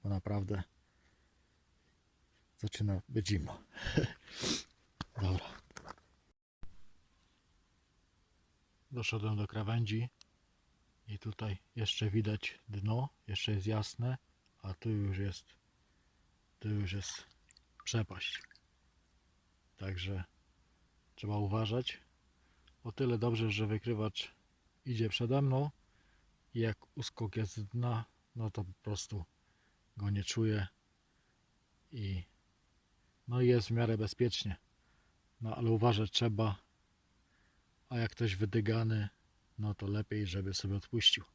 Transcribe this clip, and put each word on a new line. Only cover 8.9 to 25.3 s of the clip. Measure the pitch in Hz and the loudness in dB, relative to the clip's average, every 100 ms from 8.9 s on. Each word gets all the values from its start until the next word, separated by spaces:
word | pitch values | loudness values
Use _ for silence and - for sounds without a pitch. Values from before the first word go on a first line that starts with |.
Doszedłem | 123 113 110 107 104 | -4 -2 0 2 2
do | 101 | 0
krawędzi | 110 104 117 107 110 123 _ - _ _ _ _ _ _ _ - | -2 0 2 2 0 -2 _ -20 _ _ _ _ _ _ _ -12
i | 104 | -8
tutaj | 113 - 110 95 _ - | -8 -4 -4 -4 _ -2
jeszcze | 107 - 110 | -2 2 2
widać | 104 104 107 - - - | 2 2 0 -4 -10 -8
dno, | 104 104 117 139 _ - | -2 0 0 -2 _ -8
jeszcze | 98 - | -4 0
jest | 101 98 | 0 2
jasne, | 107 104 - 120 131 _ _ _ _ | 0 -2 -2 -2 -2 _ _ _ _
a | 98 | -10
tu | 92 113 | -6 -2
już | 104 98 95 | 0 0 0
jest, | 101 92 - - _ _ _ _ _ _ _ _ _ _ | -2 -4 -14 -20 _ _ _ _ _ _ _ _ _ _
tu | 107 | -2
już | 104 95 | -2 -2
jest | 98 - - - _ _ - _ _ | -4 -6 -10 -16 _ _ -20 _ _
przepaść. | - 117 110 95 - - - - _ _ _ _ _ _ _ _ _ _ _ - | -2 -2 -2 -4 -6 -6 -10 -20 _ _ _ _ _ _ _ _ _ _ _ -10
Także | 95 90 92 95 90 _ _ _ _ _ _ _ _ - | -6 -4 -4 -4 -6 _ _ _ _ _ _ _ _ -8
trzeba | 104 104 | -4 0
uważać. | 101 107 107 120 123 - _ _ _ _ _ _ _ _ | 0 0 2 0 -2 -8 _ _ _ _ _ _ _ _
O | 120 | -12
tyle | - 131 117 | -2 0 2
dobrze, | 120 113 113 | 2 2 0
że | 101 107 | 0 0
wykrywacz | 107 117 107 107 - - - _ _ _ _ 135 | 0 -2 -2 -2 -4 -10 -14 _ _ _ _ -6
idzie | 117 110 | 0 0
przede | - 117 | 0 2